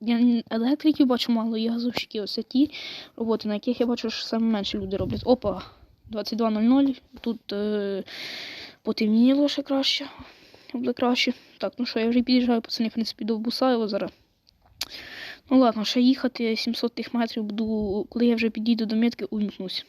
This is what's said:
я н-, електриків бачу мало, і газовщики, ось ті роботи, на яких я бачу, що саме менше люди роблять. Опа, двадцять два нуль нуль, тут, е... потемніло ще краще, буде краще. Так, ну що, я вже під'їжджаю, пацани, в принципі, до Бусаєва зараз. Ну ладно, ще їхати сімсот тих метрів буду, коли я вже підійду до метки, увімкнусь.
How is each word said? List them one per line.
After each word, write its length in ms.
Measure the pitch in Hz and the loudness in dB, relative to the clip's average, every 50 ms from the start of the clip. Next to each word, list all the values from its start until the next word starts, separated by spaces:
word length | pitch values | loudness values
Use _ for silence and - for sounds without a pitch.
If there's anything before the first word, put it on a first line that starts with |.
я 140 | 214 226 240 | -2 0 2
н-, 280 | 233 240 247 240 226 - - | 4 4 4 4 2 0 -2
електриків 580 | 226 226 233 254 294 - - 311 302 - 285 | -2 0 0 0 0 2 2 2 4 4 4
бачу 240 | 254 247 233 - - | 4 4 0 0 0
мало, 260 | 233 226 220 226 226 | 0 0 0 -2 -2
і 100 | 220 220 | -2 -2
газовщики, 540 | 226 233 233 233 247 - - - - - 214 | -2 -2 -2 -2 -2 -2 -4 -6 -6 -8 -8
ось 180 | 196 190 - 233 220 | -8 -6 -6 -8 -6
ті 240 | - - 254 294 302 - - - - - - - - - | -2 2 2 2 2 0 -8 -14 -12 -14 -14 -16 -14 -10
роботи, 320 | - 233 226 220 220 - | -6 -2 -2 -2 -2 -2
на 60 | 214 208 | -2 -4
яких 260 | 208 - 254 240 - | -2 -2 -2 0 0
я 60 | 240 | 0
бачу, 240 | 240 240 - - 220 | 0 0 -2 -4 -6
що 160 | - - - | -6 -6 -6
саме 200 | - 226 226 226 | -4 -2 0 0
менше 320 | 226 220 202 196 - - | 2 0 0 -2 -4 -4
люди 200 | 208 196 190 196 | -6 -4 -4 -4
роблять. 240 | 190 185 185 214 214 - | -4 -2 -2 -4 -2 2
Опа, 380 | - 254 - - 202 185 190 - - - _ _ _ _ _ - | 2 2 2 2 -4 -6 -6 -8 -16 -18 _ _ _ _ _ -16
двадцять 320 | - 220 208 196 - 226 | -10 -8 -8 -6 -4 -2
два 120 | 214 233 226 | 0 0 2
нуль 120 | 214 214 | 2 4
нуль, 320 | 220 233 262 277 277 269 254 - _ _ - - | 4 6 6 6 4 4 0 -2 _ _ -16 -8
тут, 320 | - 233 233 247 _ - 202 | -6 -6 -6 -6 _ -8 -6
е... 500 | 202 208 214 214 208 202 196 196 190 - - - - - - - - - - - - - - - _ - | -4 -2 -2 -2 -2 -2 -2 -4 -6 -8 -10 -12 -14 -12 -12 -12 -12 -14 -14 -14 -16 -18 -20 -18 _ -4
потемніло 640 | 220 214 - 226 208 214 226 240 262 269 277 294 | -4 -2 0 2 2 4 6 6 6 6 4 2
ще 140 | 277 - 294 | 2 0 -2
краще, 460 | 277 - 277 269 269 - - - 285 - - - - - - - - - - - - - - | -4 -2 0 0 0 0 -2 -2 -4 -10 -14 -18 -20 -20 -20 -20 -20 -20 -20 -20 -16 -10 -8
буде 200 | 240 247 247 247 | -6 -4 -4 -2
краще. 400 | - 254 240 247 - - 254 247 - - - _ | 0 0 0 2 2 0 -2 -2 -4 -8 -20 _
Так, 160 | - 220 196 - | -8 -8 -6 -4
ну 80 | - 247 | -4 -6
що, 140 | - - 233 | -4 -2 0
я 100 | 220 233 | 0 2
вже 120 | 240 247 | 2 2
під'їжджаю, 400 | 240 254 254 254 247 240 240 226 | 2 4 4 4 4 4 2 0
пацани, 280 | - - - - 226 220 | 0 -4 -4 -4 -4 -2
в 40 | - | -2
принципі, 320 | 226 220 - - - 214 | -4 -6 -6 -6 -8 -4
до 120 | 208 226 | -4 -4
Бусаєва 500 | 214 226 240 - - 269 262 247 233 220 | -2 -2 -4 -2 2 2 2 2 2 0
зараз. 240 | 208 220 196 185 - - _ _ _ _ _ _ _ _ _ _ _ _ - - - - - - - - - - - - - _ - | -2 -2 -4 -4 -6 -10 _ _ _ _ _ _ _ _ _ _ _ _ -14 -14 -14 -14 -18 -16 -16 -16 -16 -16 -16 -16 -12 _ 4
Ну 100 | 262 262 | 6 6
ладно, 260 | 262 233 220 220 202 | 6 6 4 2 -2
ще 160 | - - 254 | 0 2 4
їхати 540 | 247 254 262 - - 247 - - 233 226 226 | 6 6 4 4 0 -4 -4 -2 -2 -2 -2
сімсот 380 | 220 - 240 233 - - 233 - | -2 -2 -4 -4 -2 -4 -4 -4
тих 200 | - 220 - - | -6 -8 -4 -2
метрів 300 | 233 233 220 - 233 214 | -2 -2 -2 -2 -6 -6
буду, 640 | 208 208 214 226 214 220 214 214 196 190 208 - - | -6 -4 -4 -2 -2 -2 -2 -2 -2 -2 -2 -4 -4
коли 160 | - 233 240 | 0 2 2
я 100 | 240 233 | 4 4
вже 140 | 226 226 220 | 2 0 -2
підійду 360 | - 226 214 233 233 220 226 | -2 -2 0 0 0 0 0
до 100 | 202 220 | 0 0
метки, 300 | 220 233 240 - - 208 | 2 2 2 0 -2 -8
увімкнусь. 600 | - 220 214 208 190 - - 190 185 - - - | -6 -4 -2 -4 -4 -4 -6 -8 -8 -8 -8 -10